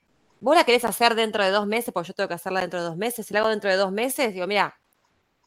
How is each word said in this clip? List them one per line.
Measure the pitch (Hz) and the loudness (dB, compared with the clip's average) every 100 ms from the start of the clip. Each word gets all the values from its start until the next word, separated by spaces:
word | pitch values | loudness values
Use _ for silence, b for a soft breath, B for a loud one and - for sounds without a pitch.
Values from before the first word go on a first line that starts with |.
| _ _ _ _ | _ _ _ _
¿Vos | - - | 2 4
la | |
querés | 220 240 | 6 4
hacer | 233 - 233 | 2 2 2
dentro | 226 220 208 | 2 0 2
de | 190 | 2
dos | 202 202 | 2 0
meses?", | 220 233 | -2 -2
porque | 185 165 | -6 -8
yo | |
tengo | 190 196 | -6 -4
que | |
hacerla | 170 190 185 | -4 -4 -4
dentro | 180 180 | -2 -4
de | 170 | -6
dos | 165 | -4
meses. | 226 233 208 | -6 -6 -4
Si | |
la | 208 | 0
hago | 220 | 0
dentro | 214 202 | 0 0
de | 190 | 2
dos | 196 | 2
meses, | 196 254 262 247 | 0 -4 -2 -2
digo, | 190 180 | -2 -2
"Mira, | 202 160 - _ _ _ _ _ _ | 0 0 -4 _ _ _ _ _ _